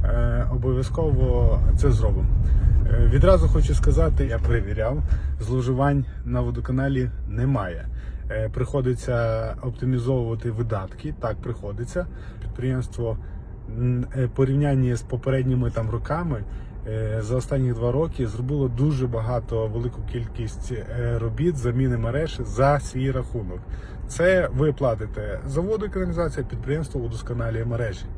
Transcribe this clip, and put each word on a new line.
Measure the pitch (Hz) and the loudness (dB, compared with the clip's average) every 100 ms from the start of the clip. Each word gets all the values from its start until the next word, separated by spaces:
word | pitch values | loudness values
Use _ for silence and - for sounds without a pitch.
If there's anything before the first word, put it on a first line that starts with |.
е, | - 104 120 120 - | 2 2 4 2 2
обов'язково | 127 127 127 131 165 156 - 127 117 120 - - - | 0 2 0 0 0 2 4 4 6 6 6 6 6
це | 143 | 6
зробимо. | 117 - - - - - - - - - | 6 4 4 4 4 6 6 6 6 6
Е, | - 110 | 6 8
відразу | - 180 185 151 | 8 8 8 8
хочу | 160 - | 6 4
сказати, | 151 - 151 165 - 139 | 4 4 4 4 4 2
я | 113 | 0
перевіряв, | - 117 98 104 110 147 - - - - | 2 2 0 -2 0 0 0 0 0 -4
зловживань | 110 127 123 127 143 143 127 - | -2 -2 0 2 2 2 -2 -6
на | 120 123 | -4 -2
водоканалі | 120 120 123 131 139 131 127 - - | -2 -4 -2 -2 0 0 -2 -4 -6
немає. | 104 131 123 92 82 - - - - - | -2 0 0 -2 -6 -8 -8 -8 -8 -6
Е, | 107 110 | -4 -4
приходиться | 120 123 143 127 120 - 120 113 110 113 - | -4 -2 0 0 -2 -2 0 0 -2 -4 -6
оптимізовувати | 123 113 127 127 120 131 117 113 120 | -8 -4 -2 0 0 0 0 -4 -4
видатки, | 113 113 107 95 - 151 - | -2 -2 -2 -6 -10 -10 -6
так, | 113 110 | -6 -4
приходиться. | 117 113 107 101 120 180 170 - - - | -6 -8 -8 -8 -6 -6 -6 -10 -14 -10
Підприємство, | - - 127 127 123 - 117 110 - - - - - 110 | -10 -4 -2 -2 -4 -6 -4 -4 -8 -12 -12 -14 -10 -2
м, | 123 123 120 135 | 0 0 -2 -2
е, | 123 | -2
порівнянні | 123 135 139 147 135 123 | 2 2 2 2 2 2
з | 117 | 0
попередніми | - 120 135 135 127 127 117 | -4 -4 0 0 0 0 0
там | 113 110 | -2 -2
роками, | 117 - 156 175 123 104 - - - 110 | -4 -2 -2 -2 -4 -6 -10 -10 -10 -6
е, | 110 110 110 | -4 -2 -4
за | 107 127 | -2 -2
останні | 127 139 127 | 0 0 0
два | 113 120 | 0 0
роки | 131 165 - 120 | 0 -2 -2 -4
зробило | 107 127 147 131 | -4 -4 0 0
дуже | 117 147 139 127 | 2 0 2 -2
багато, | 117 110 120 - 113 110 | -2 -2 -4 -2 -2 -2
велику | 113 120 - - | -2 -4 -4 -6
кількість, | 127 110 - 113 - - | -6 -6 -6 -6 -6 -8
е, | 120 - 120 117 113 | -8 -6 -4 -2 0
робіт, | 113 110 165 147 | -2 0 0 2
заміни | 120 120 131 120 | 0 2 2 0
мереж | 113 135 160 - | 0 -2 -2 -4
за | 113 104 139 143 | -4 2 4 4
свій | - 131 135 | 0 -2 -2
рахунок. | 127 123 120 95 90 - - - - - | -2 -4 -6 -6 -10 -8 -10 -10 -10 -10
Це | - 175 185 160 123 | 0 4 4 2 2
ви | 151 | 0
платите | 139 135 110 107 - 104 92 135 | 2 -2 -2 -4 -6 -6 -6 -4
за | 139 | -4
воду | 185 220 208 | -2 -2 -4
і | |
каналізацію, | 190 180 170 165 147 135 | -4 -4 -2 -2 -4 -6
підприємство | 113 127 151 151 139 | -6 -4 -4 -4 -6
удосконалює | 117 117 - 120 117 113 | -6 -6 -6 -4 -2 -4
мережі. | 117 117 113 92 - | -4 -2 -4 -6 -10